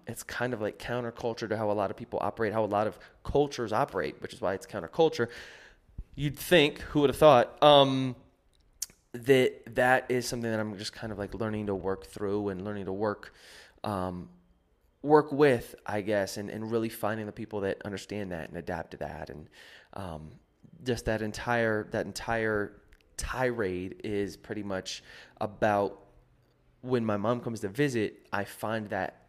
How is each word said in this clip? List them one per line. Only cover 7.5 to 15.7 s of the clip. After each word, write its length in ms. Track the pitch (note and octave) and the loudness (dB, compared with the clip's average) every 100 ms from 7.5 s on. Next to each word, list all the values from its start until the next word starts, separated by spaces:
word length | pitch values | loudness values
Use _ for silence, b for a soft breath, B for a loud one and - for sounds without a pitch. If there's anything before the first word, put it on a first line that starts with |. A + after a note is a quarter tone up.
| - | 6
um, 520 | D3 C#3+ C3+ C3 C3 B2 - _ _ _ _ _ - _ _ | 8 10 8 4 -2 -6 -14 _ _ _ _ _ -14 _ _
that 600 | A#2+ A#2 C3 B2+ - - | -6 4 6 6 2 -4
that 360 | A2+ B2+ B2+ - | 2 4 4 4
is 160 | B2 A#2+ | -2 -2
something 220 | B2 A#2 | -4 -2
that 100 | A2 | -2
I'm 180 | G#2+ G2 | -2 -6
just 140 | G#2 | -10
kind 200 | - A2+ | -10 -8
of, 60 | G2+ | -6
like, 160 | G2 | -6
learning 320 | G2 A2 G#2+ G#2 | -4 -4 -2 -2
to 80 | |
work 320 | G2 F2+ F#2+ - | -2 -2 -4 -8
through 440 | - G2+ G#2 G2+ | -6 -2 -2 -2
and 140 | F#2 | -4
learning 200 | G2+ G#2 | -6 -6
to 80 | F#2+ | -6
work, 420 | F#2+ G#2+ G2+ - B B B B _ | -2 -2 -2 -8 B B B B _
um, 460 | - G2 F#2 F2+ - - _ _ _ _ _ _ | -6 -2 -4 -6 -10 -18 _ _ _ _ _ _
work 300 | C#3 D3+ D3 | 6 6 6
with, 420 | C#3 D3 A#2+ - | 4 6 6 0